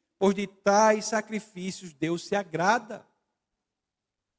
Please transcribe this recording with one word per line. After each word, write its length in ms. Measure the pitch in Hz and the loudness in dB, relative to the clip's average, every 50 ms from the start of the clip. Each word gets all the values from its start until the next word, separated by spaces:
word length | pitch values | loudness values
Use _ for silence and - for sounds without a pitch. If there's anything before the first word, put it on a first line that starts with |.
| _ _ _ - | _ _ _ 0
pois 160 | 196 202 196 | 2 2 2
de 140 | 202 202 190 | 0 -4 -8
tais 560 | - _ - 202 196 214 220 220 214 214 202 | -10 _ 0 2 4 6 6 6 4 2 -2
sacrifícios 880 | - 226 214 214 - 220 202 - - - 180 185 190 180 - 185 170 | -4 -4 -4 -4 -6 -8 -10 -10 -12 -12 -10 -8 -8 -8 -10 -12 -18
Deus 320 | 147 _ 160 165 170 170 - | -8 _ -4 -4 -4 -4 -4
se 100 | - 196 | -4 -4
agrada." 720 | 202 196 165 156 156 175 202 226 247 220 214 - - - _ _ _ _ _ _ _ _ _ _ _ _ _ _ _ _ _ _ _ _ _ _ _ _ _ _ | -4 -4 -4 -4 -2 0 2 0 0 -2 -8 -16 -18 -18 _ _ _ _ _ _ _ _ _ _ _ _ _ _ _ _ _ _ _ _ _ _ _ _ _ _